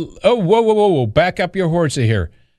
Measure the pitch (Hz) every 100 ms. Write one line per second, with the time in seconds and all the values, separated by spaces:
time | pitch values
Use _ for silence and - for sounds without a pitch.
0 | 165 - 185 240 170 226 226 214 208 160
1 | 117 127 175 175 180 190 175 170 160 139
2 | 113 107 85 - _